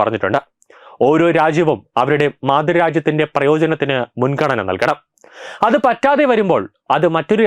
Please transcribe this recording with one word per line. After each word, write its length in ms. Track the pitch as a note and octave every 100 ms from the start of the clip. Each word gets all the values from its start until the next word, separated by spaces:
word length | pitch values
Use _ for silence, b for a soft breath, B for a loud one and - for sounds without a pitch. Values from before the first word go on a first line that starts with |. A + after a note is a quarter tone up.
പറഞ്ഞിട്ടുണ്ട്. 400 | A2 A2 F#2+ C3 - _ _ B B B B2+
ഓരോ 200 | D#3+ E3+ D#3+
രാജ്യവും 400 | D#3+ D#3 D#3 A2 - A2+
അവരുടെ 260 | B2+ D3 D3 - C3+
മാതൃരാജ്യത്തിന്റെ 720 | C#3 D#3 E3+ E3 D#3 D#3 D3+ D3+
പ്രയോജനത്തിന് 640 | C#3 C#3 D#3 D#3+ D#3 C#3 C3 A#2+ -
മുൻഗണന 400 | B2+ C#3 D3+ A#2+ F#2
നൽകണം. 280 | F#2 B2+ - _ _ B B B B A3
അത് 100 | A3+
പറ്റാതെ 400 | B3 A#3 C4+ D4 C#4
വരുമ്പോൾ 320 | A3 F#3+ C3 F#2+ - - C#3
അത് 100 | E3+ E3
മറ്റൊരു 260 | D#3 G#3+